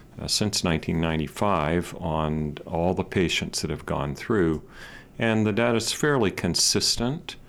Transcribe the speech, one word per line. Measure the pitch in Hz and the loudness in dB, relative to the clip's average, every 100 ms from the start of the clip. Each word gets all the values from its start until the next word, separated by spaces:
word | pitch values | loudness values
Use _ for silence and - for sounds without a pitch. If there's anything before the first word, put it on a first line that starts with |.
| - - | -18 -10
uh, | - | -4
since | - 107 - | 0 0 0
nineteen | 92 78 - 85 | 0 0 0 0
ninety-five | 82 80 73 - 104 90 76 87 87 - | 0 0 -2 -2 2 2 2 2 0 -6
on | 85 80 78 78 76 73 - | -2 0 0 0 -2 -6 -4
all | 82 85 | 0 2
the | 92 | 0
patients | 90 107 85 - 85 - | 0 0 0 0 -4 -4
that | 80 | -4
have | 76 | -6
gone | - 78 71 | -4 -4 -4
through, | 69 - 110 85 78 - - - - - - | -4 0 2 4 2 -4 -18 -18 -18 -14 -2
and | 117 110 | 2 4
the | 107 | 2
data | 104 120 117 | 2 2 2
is | 107 | 0
fairly | - 151 143 101 | 0 2 4 2
consistent. | - 92 82 - 104 - - 120 156 - - | 2 0 2 2 2 2 0 0 -4 -8 -16